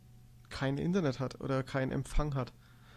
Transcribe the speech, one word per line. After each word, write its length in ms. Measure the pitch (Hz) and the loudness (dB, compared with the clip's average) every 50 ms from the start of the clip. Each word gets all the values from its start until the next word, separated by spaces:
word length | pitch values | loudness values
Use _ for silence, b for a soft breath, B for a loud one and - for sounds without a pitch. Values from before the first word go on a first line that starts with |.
| - - - - - - - - - - | -20 -20 -20 -20 -20 -20 -20 -20 -16 -12
kein 280 | - - 139 135 139 | -6 -2 0 0 0
Internet 420 | 147 147 170 180 202 165 135 127 - | 2 2 2 2 4 4 2 2 0
hat 200 | 131 - - - | -2 -6 -6 -4
oder 220 | - 135 135 131 127 | -2 0 0 0 0
keinen 280 | - - 135 131 - | 0 -2 -2 0 0
Empfang 440 | - 139 131 - - - 147 151 139 | 0 -2 -2 0 2 2 2 2 0
hat. 160 | 135 120 - - - b b b b b b b | -2 -4 -4 -8 -14 b b b b b b b